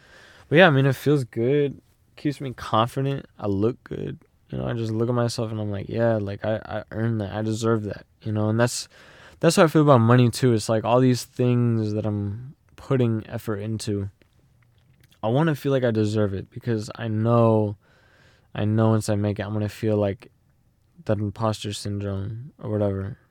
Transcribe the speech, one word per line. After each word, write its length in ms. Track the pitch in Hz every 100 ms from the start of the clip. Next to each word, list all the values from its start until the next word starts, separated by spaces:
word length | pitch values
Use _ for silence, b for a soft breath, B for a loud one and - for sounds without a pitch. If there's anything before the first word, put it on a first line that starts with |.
| b b b b b
But 100 | 147
yeah, 80 | 185
I 40 |
mean, 160 | 135 139
it 100 | 131
feels 280 | - 147
good. 560 | 123 - 117 147 143 120 _ _ _ -
Keeps 240 | 151 139
me 120 | 139
confident. 720 | 117 - 110 117 - 135 139 - -
I 80 | 107
look 360 | 98 107 -
good. 340 | - - - - _ _ _
You 80 | 131
know, 80 | 131
I 80 |
just 180 | 123 113
look 160 | 110 117
at 60 |
myself 360 | 123 120 - 110
and 100 | 110
I'm 100 | 104
like, 180 | 101 101
"Yeah, 280 | 110 117 113
like, 280 | 101 101
I, 160 | - 110 -
I 160 | 107 -
earned 320 | - 113 113
that. 100 | 98
I 80 | 101
deserve 440 | 110 110 113 113
that," 200 | 104 - - _
you 100 | 113
know. 180 | 107 107
And 100 | 110
that's, 260 | 120 - - B B B B B
that's 160 | 160 170
how 80 |
I 20 | 170
feel 140 | 160
about 180 | 147 131
money 300 | 113 123 123
too. 240 | - 131
It's 160 | 113 104
like 160 | 113
all 160 | 107 120
these 240 | 131 120
things 720 | - - 123 120 120 113 107
that 100 | 104
I'm 500 | 107 104 101 104 127 - _ -
putting 480 | - 135 120 110 -
effort 280 | 120 - 104
into, 540 | 107 110 - 101 98 - _ _ _ _ _ _ _ _ _ _
I 60 | 110
wanna 260 | 127 165
feel 160 | 147 139
like 140 | 135
I 80 | 123
deserve 420 | 110 107 110 104
it, 160 | 98 90
because 400 | - - 113 107 -
I 100 | 113
know, 680 | 110 113 120 113 110 107 104 b b b b b b b
I 100 | -
know 260 | 107 110 110
once 180 | 110 104
I 60 |
make 240 | 104 104 101
it, 40 |
I'm 100 | 98
gonna 160 | 107 107
feel 280 | - 110 107
like 360 | 101 95 - _ _ _ _ _ _ -
that 140 | - 104
imposter 540 | 104 - 113 107 110
syndrome 800 | 104 104 101 101 98 98 110 135 -
or 120 | -
whatever. 480 | 107 104 98 98 - _